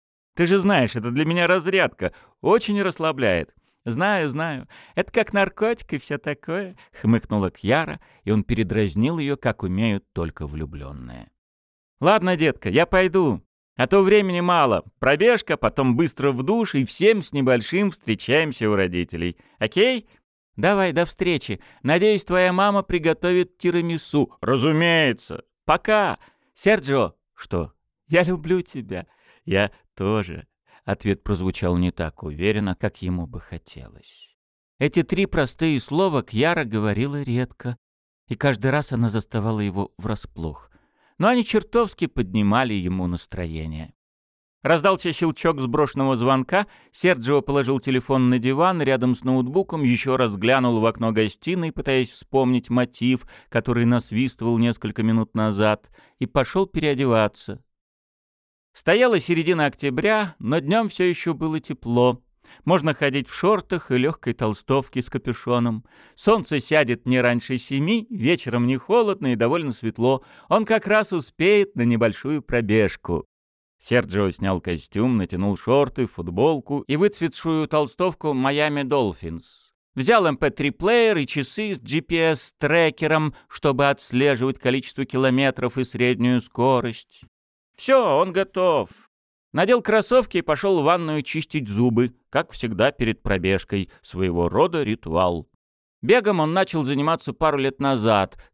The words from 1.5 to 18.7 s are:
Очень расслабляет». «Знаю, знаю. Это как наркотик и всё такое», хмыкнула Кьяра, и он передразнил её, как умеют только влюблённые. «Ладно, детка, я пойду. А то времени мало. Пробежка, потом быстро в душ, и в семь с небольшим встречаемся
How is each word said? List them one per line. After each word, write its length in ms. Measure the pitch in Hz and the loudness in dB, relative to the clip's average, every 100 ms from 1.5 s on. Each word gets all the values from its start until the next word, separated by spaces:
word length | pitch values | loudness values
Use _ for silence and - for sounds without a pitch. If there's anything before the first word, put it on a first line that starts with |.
| 185 165 190 156 - 90 - _ _ | 2 2 0 0 -2 -8 -8 _ _
Очень 420 | 165 220 - 208 | 2 2 2 -2
расслабляет». 720 | 190 - 160 139 117 87 80 _ _ _ | -2 -2 -4 0 0 0 -2 _ _ _
«Знаю, 440 | 120 117 190 196 151 | -8 -2 0 0 -2
знаю. 380 | 135 165 135 - - - - | -4 -6 -8 -14 -20 -12 -6
Это 160 | - | -2
как 200 | - 214 | -2 0
наркотик 600 | 202 196 - 214 233 - | 0 -2 0 -2 -2 -6
и 60 | 147 | -10
всё 200 | - 147 | -8 -8
такое», 560 | - 143 - 175 190 185 _ - | -8 -10 -8 -8 -8 -14 _ -4
хмыкнула 520 | 107 113 - 107 92 | 0 0 0 -2 -2
Кьяра, 480 | - 95 139 160 151 _ _ | -4 0 0 0 -8 _ _
и 80 | - | -2
он 100 | 107 | -2
передразнил 800 | - 113 95 107 101 87 127 170 | 0 -2 0 0 0 0 0 0
её, 160 | 143 139 | -4 -2
как 260 | 127 - | -4 -4
умеют 420 | 95 92 113 98 _ | -4 -2 -2 -2 _
только 360 | - 82 - 73 | -8 -8 -8 -10
влюблённые. 800 | 76 73 71 67 71 60 60 55 _ _ _ _ _ _ - | -8 -10 -12 -14 -16 -16 -18 -20 _ _ _ _ _ _ -2
«Ладно, 360 | 170 214 180 175 | 2 4 2 0
детка, 340 | 156 - 101 | 0 0 0
я 160 | 113 170 | 2 2
пойду. 540 | 185 185 185 160 104 _ _ _ - | 2 2 2 2 0 _ _ _ -4
А 120 | 127 | 2
то 140 | 196 | 4
времени 380 | 190 214 196 175 | 6 4 4 0
мало. 440 | 175 175 135 95 - - | 2 4 4 2 -2 -2
Пробежка, 560 | 123 147 220 233 - 151 | 0 4 4 2 0 -2
потом 400 | 110 - 131 120 | -2 0 0 2
быстро 340 | 165 - 139 | 0 0 -2
в 140 | 127 | -2
душ, 320 | 135 226 214 143 | 0 0 0 -2
и 80 | |
в 80 | 135 | -2
семь 300 | - 202 220 | 2 2 2
с 100 | 151 | 0
небольшим 580 | 143 131 123 107 180 202 | -2 2 2 2 -2 -2
встречаемся 800 | - - 107 - 147 160 127 107 | -4 -6 -4 0 0 0 -2 0